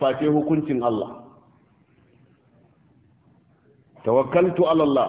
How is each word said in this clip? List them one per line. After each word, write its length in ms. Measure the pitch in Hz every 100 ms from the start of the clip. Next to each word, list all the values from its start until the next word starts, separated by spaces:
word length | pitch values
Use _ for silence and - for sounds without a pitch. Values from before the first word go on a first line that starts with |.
face 240 | 135 135 151
hukuncin 560 | 151 151 156 147 127
Allah. 400 | 120 107 92 - - - _ _ _ _ _ _ _ _ _ _ _ _ _ _ _ _ _ _ _ _ _ _ _ _ _ -
"Tawakkaltu 600 | - 127 131 175 185 175 165
ala 160 | 160
Allah, 260 | 143 135